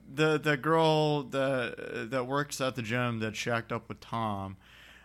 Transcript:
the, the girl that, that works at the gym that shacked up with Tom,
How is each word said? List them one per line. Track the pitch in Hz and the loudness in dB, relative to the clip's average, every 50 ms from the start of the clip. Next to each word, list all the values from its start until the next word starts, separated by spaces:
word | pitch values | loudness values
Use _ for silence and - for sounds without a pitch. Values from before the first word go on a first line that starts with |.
| - - 139 | -16 -8 -2
the, | 135 156 156 156 151 | 2 4 4 4 2
the | 123 151 147 | 2 2 0
girl | 139 120 156 160 160 160 160 156 156 151 151 147 147 139 | 2 2 4 4 6 6 6 6 4 4 4 2 0 -2
that, | 120 - 139 135 135 135 127 120 107 - - - - - 120 120 110 | -2 -2 0 2 2 2 0 0 -2 -4 -6 -8 -8 -6 -6 -6 -4
that | 127 131 123 | -2 -2 -2
works | 127 135 143 143 147 - - | 0 0 0 0 -2 -2 -4
at | 135 131 117 | -2 -2 -2
the | - 117 | -2 -4
gym | 107 117 123 123 120 117 113 | -2 0 0 0 0 0 0
that | 110 110 98 | -2 -2 -4
shacked | - - 131 120 113 113 - 120 | -4 -4 -2 -2 -2 -2 -4 -6
up | 113 - - | -6 -6 -8
with | 104 - | -14 -14
Tom, | - - - 117 113 107 104 98 98 98 98 - - - - - - - - - - | -12 -8 -6 -4 -2 -2 -2 -4 -6 -8 -10 -14 -18 -20 -20 -20 -20 -20 -20 -20 -20